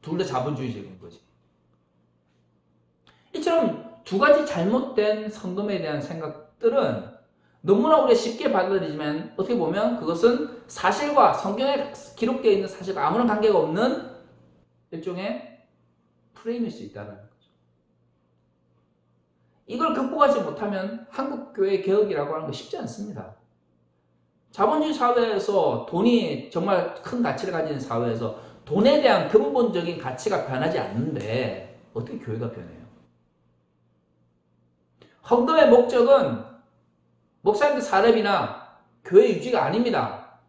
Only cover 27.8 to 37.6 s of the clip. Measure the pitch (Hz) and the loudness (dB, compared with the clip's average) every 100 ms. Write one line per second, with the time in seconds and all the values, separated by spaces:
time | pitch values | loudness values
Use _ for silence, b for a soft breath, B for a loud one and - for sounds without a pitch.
27.8 | 117 117 120 110 110 - B B - 170 | -4 -2 -2 -2 -6 -8 B B -4 4
28.8 | 247 294 254 185 151 214 269 277 226 175 | 4 6 4 2 4 2 4 0 0 0
29.8 | 175 165 131 - 214 185 - 131 156 - | -4 -6 -8 -6 -2 -2 -2 -4 -2 -2
30.8 | 98 107 156 120 107 120 113 95 - - | -4 -4 -4 -4 -4 -2 -4 -6 -14 -20
31.8 | _ 113 120 117 - 113 120 - 87 - | _ -10 -10 -10 -8 -8 -8 -10 -16 -20
32.8 | - - _ _ _ _ _ _ _ _ | -20 -20 _ _ _ _ _ _ _ _
33.8 | _ _ _ _ _ _ _ _ _ _ | _ _ _ _ _ _ _ _ _ _
34.8 | _ _ b b - 240 294 320 254 240 | _ _ b b 0 2 4 6 8 8
35.8 | 240 254 233 - - 117 - - _ _ | 6 2 6 6 4 -4 -10 -20 _ _
36.8 | _ _ _ _ _ _ 190 208 | _ _ _ _ _ _ 0 2